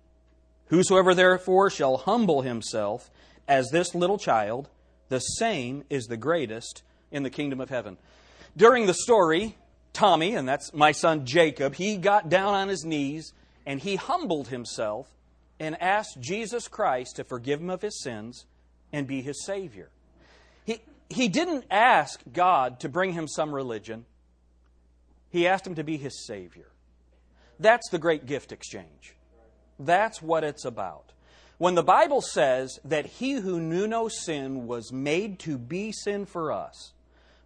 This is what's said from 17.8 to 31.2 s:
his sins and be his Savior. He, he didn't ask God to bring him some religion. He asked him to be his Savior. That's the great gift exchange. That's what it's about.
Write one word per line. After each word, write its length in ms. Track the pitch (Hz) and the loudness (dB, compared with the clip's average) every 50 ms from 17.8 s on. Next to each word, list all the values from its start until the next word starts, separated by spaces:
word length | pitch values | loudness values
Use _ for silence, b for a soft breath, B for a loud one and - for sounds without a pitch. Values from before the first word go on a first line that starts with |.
his 200 | 214 208 - - | -8 -8 -10 -10
sins 440 | - 135 117 107 104 117 123 - - _ _ _ _ _ _ _ _ _ - | -10 -10 -10 -10 -12 -14 -16 -18 -20 _ _ _ _ _ _ _ _ _ -8
and 140 | 147 139 131 | -8 -6 -6
be 140 | 139 135 | -6 -8
his 220 | 123 143 139 - - | -8 -8 -10 -10 -8
Savior. 440 | - 196 202 190 156 107 95 80 - _ _ _ _ _ b b b b b b b b b b | -8 -8 -8 -8 -10 -14 -18 -20 -20 _ _ _ _ _ b b b b b b b b b b
He, 180 | - 226 - _ _ - _ _ - | -8 -8 -8 _ _ -20 _ _ -10
he 180 | - 190 254 220 | -2 0 0 2
didn't 380 | 165 269 349 359 330 262 - - | 2 2 0 0 -2 -4 -4 -2
ask 520 | 185 202 226 254 226 175 147 139 - - - 143 | 2 4 6 6 6 4 2 0 -4 -16 -18 -8
God 480 | 117 170 180 185 180 147 127 127 123 123 | -2 2 4 4 4 4 2 0 -4 -6
to 100 | - 147 | -10 -6
bring 240 | 127 175 190 190 170 | -2 -2 -2 -2 -2
him 140 | 170 160 143 | -6 -8 -6
some 260 | - - 156 151 147 | -4 -4 -4 -4 -4
religion. 520 | 139 135 127 113 107 98 - 110 113 117 _ _ _ _ _ _ _ _ _ _ _ _ _ _ _ _ _ _ _ _ _ _ _ _ _ | -6 -6 -6 -8 -10 -10 -12 -14 -14 -14 _ _ _ _ _ _ _ _ _ _ _ _ _ _ _ _ _ _ _ _ _ _ _ _ _
He 180 | - 175 170 175 | 0 2 2 2
asked 200 | 190 190 - 190 | 2 0 -2 -6
him 80 | 180 | -8
to 80 | 156 151 | -8 -6
be 140 | 151 160 147 | -6 -6 -8
his 280 | 139 135 - - - | -8 -10 -12 -12 -14
Savior. 460 | - 110 101 90 87 - 87 76 _ _ _ _ _ _ _ _ _ _ _ _ _ _ b b b b b | -12 -12 -14 -14 -16 -20 -20 -20 _ _ _ _ _ _ _ _ _ _ _ _ _ _ b b b b b
That's 300 | 160 214 233 240 - - | 4 4 4 4 2 -2
the 100 | - 170 | -4 -2
great 260 | 147 170 160 147 - | 0 0 0 0 -2
gift 260 | 123 143 123 - - | -6 -8 -8 -8 -10
exchange. 640 | 110 - - - - 104 85 78 73 69 - - - _ _ _ _ _ _ _ _ _ _ _ _ - | -16 -16 -16 -14 -14 -16 -16 -18 -20 _ -20 -20 -20 _ _ _ _ _ _ _ _ _ _ _ _ -8
That's 440 | 139 143 170 190 214 226 - - | 0 2 4 4 4 2 -2 -6
what 220 | 160 160 165 160 156 | -4 -2 0 0 0
it's 200 | 151 143 - - | -2 -4 -6 -10
about. 480 | 131 117 107 98 90 78 71 - _ _ _ | -10 -8 -6 -8 -8 -8 -12 -18 _ _ _